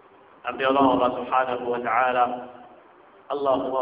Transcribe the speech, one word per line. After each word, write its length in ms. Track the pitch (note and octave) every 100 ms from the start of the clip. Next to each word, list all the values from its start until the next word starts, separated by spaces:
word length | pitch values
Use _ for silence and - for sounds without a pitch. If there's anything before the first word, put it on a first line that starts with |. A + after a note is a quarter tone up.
| - - - - B2
أبي 220 | B2+ C3+
الله 420 | C#3 C3+ B2 B2
سبحانه 500 | B2 B2 C3 B2+ B2
وتعالى، 600 | A#2+ A#2+ A#2+ A#2 B2+ B2 B2 B2+ - - - - - - - - -
اللهم 460 | C#3+ C#3 C3 - C3